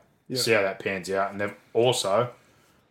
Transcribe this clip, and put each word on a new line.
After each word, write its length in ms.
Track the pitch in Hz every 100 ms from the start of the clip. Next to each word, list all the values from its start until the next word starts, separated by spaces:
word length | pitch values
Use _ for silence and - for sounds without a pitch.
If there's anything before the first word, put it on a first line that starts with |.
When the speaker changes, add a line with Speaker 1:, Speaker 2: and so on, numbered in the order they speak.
| _ _ -
Speaker 1:
Yeah. 100 | 127
Speaker 2:
see 140 | 120
how 100 | 110
that 180 | 98 95
pans 280 | 104 95 87
out. 220 | 95 98
And 100 | 101
they've 140 | 104 - _
also 580 | 113 123 117 98 101 123 - _ _ _ _ _